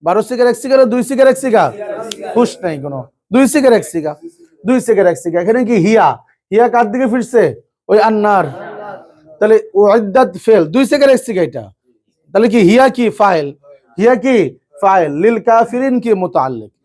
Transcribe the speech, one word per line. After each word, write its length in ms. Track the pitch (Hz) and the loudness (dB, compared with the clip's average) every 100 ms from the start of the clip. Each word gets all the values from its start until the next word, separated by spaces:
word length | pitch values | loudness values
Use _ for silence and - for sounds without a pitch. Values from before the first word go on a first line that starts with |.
বারো 180 | 156 190 | -2 -2
সিগার 240 | 220 247 247 | -2 0 0
এক 100 | 233 | 0
সিগা 140 | 269 269 | 0 2
না 80 | 262 | 2
দুই 180 | 247 | 0
সিগার 240 | 240 262 262 | -4 2 2
এক 100 | 254 | 2
সিগা? 200 | 262 220 156 110 - - - - - 220 | 0 0 0 -4 -12 -12 -12 -14 -6 -2
হুঁশ 160 | 240 - | -2 -2
নাই 120 | 180 151 | -8 -8
কোনো। 160 | 143 135 127 _ _ | -10 -12 -14 _ _
দুই 120 | 220 269 | 0 2
সিগার 260 | 302 269 | 2 2
এক 120 | 226 - | 2 0
সিগা। 200 | 170 151 151 339 _ _ _ | -8 -8 -10 -18 _ _ _
দুই 140 | 185 254 | -2 -2
সিগার 260 | 240 202 180 | 0 2 2
এক 100 | 165 | 0
সিগা। 140 | 175 170 | -4 -4
এখানে 180 | 175 233 233 | 0 -2 0
কি 100 | 233 | 0
হিয়া? 320 | 175 220 170 123 _ _ _ | 2 4 2 0 _ _ _
হিয়া 140 | 196 240 | 0 2
কার 160 | 233 226 | 2 -2
দিকে 160 | 226 262 | -2 -2
ফিরছে? 320 | 247 226 240 170 110 _ _ _ | -2 -2 0 0 -2 _ _ _
ওই 80 | 208 | 2
আন্নার। 460 | 214 214 208 202 156 131 - - 208 190 - _ _ - | 2 0 0 0 -2 -8 -16 -16 -16 -18 -20 _ _ -4
তাহলে 200 | 214 220 - 190 | 2 2 2 0
উইদ্দাত 520 | 208 220 208 190 262 185 - | 2 2 0 0 0 -2 2
ফেল। 180 | 214 175 | 2 2
দুই 180 | 190 269 | 0 0
সিগার 240 | 294 277 | 2 2
এক 120 | 262 - | 2 0
সিগা 140 | 190 | -4
এটা। 240 | 165 120 104 _ _ _ _ _ _ | -4 -6 -16 _ _ _ _ _ _
তাহলে 140 | 196 226 | 0 2
কি 120 | 226 180 | 2 4
হিয়া 160 | 220 262 | 4 2
কি 160 | 254 233 | 2 -4
ফাইল? 380 | 214 202 175 143 143 _ - _ - | 0 0 0 -4 -10 _ -20 _ -2
হিয়া 180 | 214 254 | 0 2
কি 220 | 240 247 147 - _ _ | 2 0 0 -6 _ _
ফাইল? 300 | 196 190 160 143 | 0 2 0 0
লিল 140 | 202 233 | 0 0
কাফিরিন 560 | 240 226 233 233 269 254 | 0 2 2 -2 -2 -2
কি 100 | 233 | -2
মুতাআল্লিক। 580 | 202 180 170 131 123 104 _ | -2 -2 -4 -4 -6 -14 _